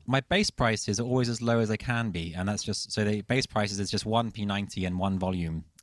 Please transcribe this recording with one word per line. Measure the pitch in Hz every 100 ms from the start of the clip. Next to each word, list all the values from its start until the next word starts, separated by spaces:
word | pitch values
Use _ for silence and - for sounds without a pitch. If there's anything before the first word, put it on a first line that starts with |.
| -
my | 131
base | - 190 202
prices | - 120 107 - 104
are |
always | 120 127 120
as | 110
low | 117 117
as | 110
they | 110
can | - 117 113
be, | 85 82
and | 87 98
that's | 101
just, | - 98 -
so | -
the | 104 104
base | - 127 -
prices | 110 104 98
is | 98
just | 104 107
one | 113 117
P | 107 101
ninety | 101 98 - 90
and | 90
one | 98 95
volume. | 92 92 82 82 - _